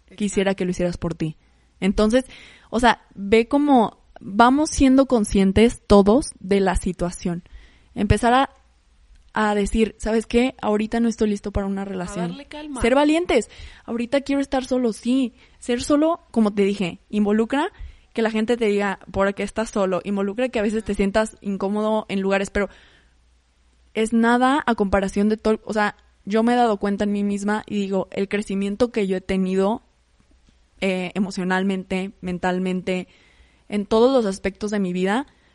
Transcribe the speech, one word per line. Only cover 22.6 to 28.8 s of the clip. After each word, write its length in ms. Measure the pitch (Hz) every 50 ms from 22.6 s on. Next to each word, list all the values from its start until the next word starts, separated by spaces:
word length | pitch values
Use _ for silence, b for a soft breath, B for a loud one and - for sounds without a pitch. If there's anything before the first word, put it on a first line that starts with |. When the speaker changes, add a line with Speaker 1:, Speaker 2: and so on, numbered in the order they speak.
| 202 190 b b b b b b b b b b _ _ _ _ _ _ _ _ _ _ _ _ _ _ _
Speaker 2:
es 200 | 208 220 220 233
nada 500 | 226 226 233 240 247 254 254 269 262 -
a 100 | - 233
comparación 540 | - 208 196 185 196 196 190 - 202 202 214
de 80 | 214 220
todo, 220 | _ 214 220 214 -
o 80 | - 214
sea, 220 | 214 208 208 - _ _ _ _ _ _
yo 180 | - 196 220 226
me 100 | 233 247
he 20 |
dado 220 | 247 240 233 214 202
cuenta 280 | - 202 202 196 208
en 60 | 208
mí 120 | 208 202 202
misma 400 | 202 202 202 196 208 214 214 -
y 100 | - -
digo, 320 | 208 202 190 196 190 180 -
el 160 | - - 196 196
crecimiento 600 | - 202 214 - 196 196 196 202 202 -